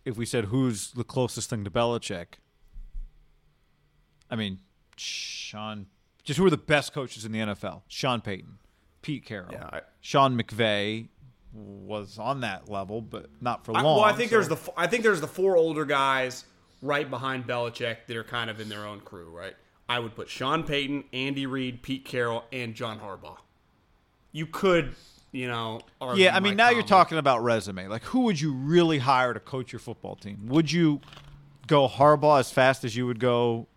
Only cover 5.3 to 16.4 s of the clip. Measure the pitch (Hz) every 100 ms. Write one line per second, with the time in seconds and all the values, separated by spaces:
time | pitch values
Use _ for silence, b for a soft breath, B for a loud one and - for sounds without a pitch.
5.3 | - - 107 107 107 98 _ _ _ -
6.3 | 143 190 151 - 151 131 - 127 - 107
7.3 | 110 107 101 101 - - - 139 120 104
8.3 | 95 - - _ _ _ _ - 143 -
9.3 | 107 90 - - - - _ - 143 135
10.3 | 123 113 107 113 104 101 110 113 _ 135
11.3 | _ - 107 101 101 98 107 98 104 110
12.3 | 139 120 95 - 104 95 110 117 110 82
13.3 | - 120 113 - 139 156 160 214 208 233
14.3 | 226 170 156 - - 175 233 226 190 147
15.3 | - 190 180 165 156 147 143 135 135 127
16.3 | 123